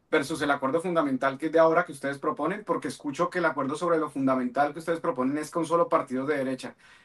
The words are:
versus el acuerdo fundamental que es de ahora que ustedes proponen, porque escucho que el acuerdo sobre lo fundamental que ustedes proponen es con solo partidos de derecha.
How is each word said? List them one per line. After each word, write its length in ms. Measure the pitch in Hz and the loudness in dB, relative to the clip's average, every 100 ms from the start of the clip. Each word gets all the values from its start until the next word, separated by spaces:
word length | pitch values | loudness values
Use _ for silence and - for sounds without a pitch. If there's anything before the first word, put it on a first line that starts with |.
| - | 0
versus 320 | 156 135 156 | 0 0 -2
el 100 | 147 | 0
acuerdo 300 | 139 135 165 | 0 2 0
fundamental 560 | 180 165 147 131 135 135 | 0 0 0 0 0 -2
que 80 | 160 | 0
es 60 | |
de 60 | 160 | 4
ahora 260 | 165 170 175 | 6 6 0
que 80 | |
ustedes 240 | 143 139 139 | -4 -6 -4
proponen, 480 | 156 135 151 208 208 | -4 -2 -2 -4 -4
porque 240 | 147 139 | -4 -4
escucho 400 | - - 139 - | -8 -8 -2 -2
que 100 | 180 | 2
el 60 | 165 | 0
acuerdo 320 | 139 135 151 | 0 -4 -2
sobre 200 | 175 165 | 2 2
lo 120 | 147 | 0
fundamental 640 | 139 135 131 123 135 147 | 0 2 2 0 0 0
que 60 | 160 | 0
ustedes 200 | 170 165 | -4 -2
proponen 380 | 131 127 131 147 | -2 0 0 -2
es 120 | 156 | -4
con 160 | 170 151 | -4 0
solo 220 | 170 170 | 2 4
partidos 400 | 165 - 127 135 | 2 0 -4 -2
de 80 | 143 | 0
derecha. 400 | 131 127 120 - - - | -2 -4 -8 -16 -20 -20